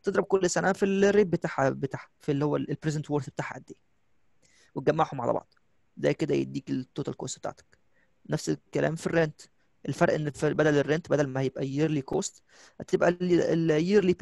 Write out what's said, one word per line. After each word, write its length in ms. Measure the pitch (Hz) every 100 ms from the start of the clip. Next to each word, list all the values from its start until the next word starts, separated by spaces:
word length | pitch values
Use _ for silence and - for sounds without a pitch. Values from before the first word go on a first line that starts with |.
تضرب 220 | 202 196
كل 260 | 185 190 180
سنة 220 | 170 175
في 120 | 196
الريت 420 | 196 196 196 202 185
بتاعها، 440 | 165 160 - 135
بتاعها 380 | 135 139 - - _
في 120 | -
اللي 120 | 143
هو 120 | 151 143
ال، 140 | 131
ال 60 | 151 156
present 160 | 151
worth 240 | 143 147 131
بتاعها 240 | - -
قد 100 | 135 -
إيه، 60 | - _ _ _ _ _ _ _ _ _
وتجمعهم 460 | 139 139 156 151 135
على 120 | 120
بعض، 220 | 113 - _ _ _ _ -
ده 160 | 143
كده 220 | - 151
يديك 360 | 139 131 139 -
ال 160 | 135 131 -
total 120 | 139
cost 260 | 131 135 -
بتاعتك. 400 | - - _ _ _ _ _ _ -
نفس 180 | 151 -
الكلام 480 | 151 _ 151 143 165
في 100 | 185
الرنت، 340 | 165 156 - - _ _ _ -
الفرق 260 | - 175
إن 160 | 151 147
في 240 | - 151
بدل 200 | 147 151 143
الرنت، 320 | 139 160 -
بدل 160 | 143 139
ما 140 | 131
هيبقى 240 | 131 -
yearly 380 | 135 139 156 151 -
cost، 180 | 147 - - _ - - -
هتبقى 280 | - 175 170
ال، 640 | 175 180 170 - 165 165
ال 160 | 151 175
yearly 280 | 208 180 180